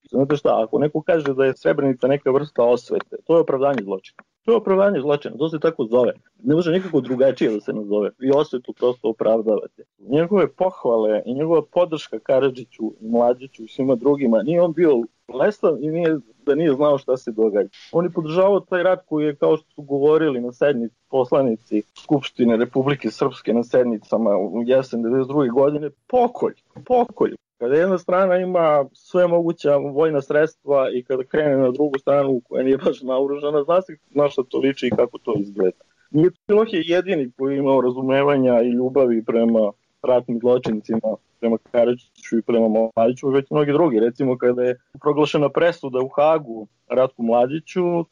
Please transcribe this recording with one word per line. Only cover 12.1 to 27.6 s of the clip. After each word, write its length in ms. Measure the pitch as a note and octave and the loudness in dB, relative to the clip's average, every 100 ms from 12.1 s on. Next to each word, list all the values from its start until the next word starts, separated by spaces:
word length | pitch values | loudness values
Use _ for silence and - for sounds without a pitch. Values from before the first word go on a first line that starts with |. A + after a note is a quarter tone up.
| A2 | -10
Karadžiću 720 | - C3+ C3+ B2+ A2+ - G#2+ - | -2 2 2 -2 -12 -10 -10 -10
i 60 | A2 | -4
Mladiću 560 | A#2 A#2+ B2+ C3+ - | 0 2 0 -6 -20
i 40 | A2 | -14
svima 280 | - C3+ B2 | -6 -2 0
drugima, 480 | C3+ C#3+ B2+ A2+ | 0 0 2 0
nije 180 | A#2 E3+ | 0 0
on 120 | F3 | 0
bio 300 | D#3 E3 B2 A2+ _ - | 2 2 2 -2 _ -12
blesav 560 | B2+ F3+ G#3 - C#3+ | -2 -2 0 0 0
i 40 | D3+ | -4
nije, 320 | E3 E3 D#3 - _ - | -2 -2 -2 -6 _ -2
da 100 | C#3+ | 0
nije 180 | E3 | 0
znao 240 | C3+ D3 C#3 | 0 0 0
šta 200 | - B2+ | -2 -4
se 140 | - | -4
događa. 380 | A2 A2 G2+ F#2+ - - | -2 0 0 -2 -8 -6
On 140 | E3 F3 | -4 -2
je 60 | |
podržavao 480 | F3 D#3 E3+ F#3+ G3 | -4 -4 0 2 2
taj 240 | F3 F3+ | -2 -2
rat 160 | F3+ F3+ - | 0 -2 -2
koji 200 | D#3 D3+ | -4 -2
je, 100 | C#3+ | -2
kao 220 | D#3+ D#3+ | 0 0
što 120 | - | -4
su 120 | - | -20
govorili 600 | C#3+ C#3 C#3+ D#3 D#3 B2+ | -6 0 2 4 2 -2
na 100 | A#2+ | -6
sednici 440 | B2 C#3+ C3 A#2 - _ | -2 0 0 -4 -10 _
poslanici 720 | C3+ B2 D3+ C3 A2 _ G#2+ - - | -2 0 2 0 -2 _ -4 -4 -12
Skupštine 540 | - C#3+ - - A#2+ A2+ | -4 -2 -2 -2 2 2
Republike 540 | B2 C3+ C3 C#3 A2 | 0 -2 -2 -2 -6
Srpske 420 | - C#3 A#2+ - | -4 -4 -4 -2
na 100 | A#2 | -2
sednicama 720 | A#2 C3 B2 A2 - A2 A2+ G2+ | 0 2 2 -2 -4 -2 0 0
u 260 | G2 G#2 A#2+ | -2 -4 0
jesen 380 | C3 C3+ A#2 | 0 0 -4
devedeset 240 | A#2 C3 B2+ | -2 -2 0
druge 220 | D3 C3 | 0 0
godine, 400 | B2 C#3 D3 D3+ - - | 2 2 0 -6 -12 -4
pokolj, 460 | B3 A#3+ - - - _ - - | 0 0 -2 -6 -6 _ -18 -2
pokolj. 500 | B3 A#3 - - - _ _ | 0 0 -2 -4 -4 _ _